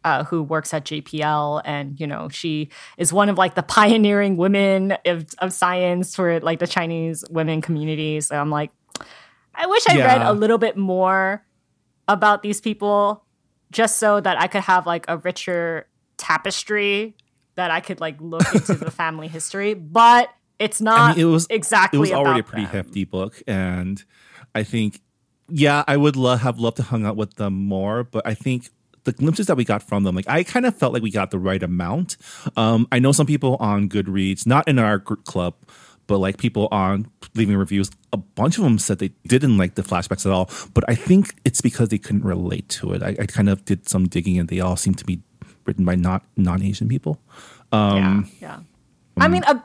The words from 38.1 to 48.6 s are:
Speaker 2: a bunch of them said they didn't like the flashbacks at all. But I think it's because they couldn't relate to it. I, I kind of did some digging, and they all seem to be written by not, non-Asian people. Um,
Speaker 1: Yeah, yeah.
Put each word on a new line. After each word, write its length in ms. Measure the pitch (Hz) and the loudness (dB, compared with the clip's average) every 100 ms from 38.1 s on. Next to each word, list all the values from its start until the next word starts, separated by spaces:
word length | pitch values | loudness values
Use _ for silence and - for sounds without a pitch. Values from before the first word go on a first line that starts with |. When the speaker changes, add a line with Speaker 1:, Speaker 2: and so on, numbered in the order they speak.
Speaker 2:
a 40 | 107 | -8
bunch 400 | - - 131 170 | -8 -2 0 2
of 60 | |
them 140 | 170 107 | 2 2
said 220 | - 98 | 0 -4
they 120 | 98 - - | -4 -8 0
didn't 300 | 127 139 104 | 2 4 2
like 180 | 90 - | 2 -2
the 60 | |
flashbacks 440 | - 90 - - 98 | -4 -4 -4 -4 0
at 60 | |
all. 180 | 92 92 - - | 0 -2 -6 -4
But 100 | - 117 | -2 0
I 80 | 120 | -2
think 400 | - 190 - - - | 4 4 4 -2 -4
it's 160 | - | 0
because 280 | 120 - 113 | -2 0 0
they 80 | 107 | -2
couldn't 260 | - 101 | -2 -2
relate 460 | 101 90 90 92 - | -2 -2 -4 -6 -8
to 240 | - 95 | -8 -6
it. 80 | 92 | -4
I, 120 | 92 101 | -4 -4
I 60 | 101 | -4
kind 240 | - 101 | 0 2
of 160 | 95 - | 2 -2
did 240 | 98 - | -6 -2
some 180 | 95 92 | -2 0
digging, 300 | 92 87 90 | -2 -2 -2
and 100 | 82 | -2
they 100 | 92 | -2
all 180 | 90 90 | -2 -2
seem 160 | - 92 | -2 -2
to 80 | |
be 180 | - 87 - _ - _ - | -4 -8 -10 _ -20 _ -8
written 180 | - | -2
by 120 | 90 90 | 0 2
not, 280 | 90 92 - - | 0 -2 -4 -2
non-Asian 500 | 90 90 98 98 113 | 0 0 -2 -4 -2
people. 320 | 135 156 156 _ - - - _ | -2 -4 -8 _ -20 -20 -20 _
Um, 580 | 110 104 98 95 101 98 - | 0 2 2 2 0 -2 -10
Speaker 1:
Yeah, 60 | 82 | -18
yeah. 120 | - | -18